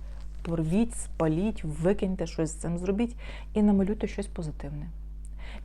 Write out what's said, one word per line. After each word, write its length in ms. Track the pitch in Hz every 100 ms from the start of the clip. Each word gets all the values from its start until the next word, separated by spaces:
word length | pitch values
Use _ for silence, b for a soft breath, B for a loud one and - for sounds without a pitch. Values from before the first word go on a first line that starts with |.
| B B B -
Порвіть, 520 | - 165 156 190 233
спаліть, 680 | - - - 160 156 214 208
викиньте 600 | 156 151 170 202 190 185 160
щось 240 | - 156
з 40 |
цим, 240 | - 165 170
зробіть 380 | 180 196 233 - B B B
і 80 | 214
намалюйте 440 | 208 196 196 214 202
щось 200 | - 196
позитивне. 600 | - 160 - 143 147 165 - - - - - B B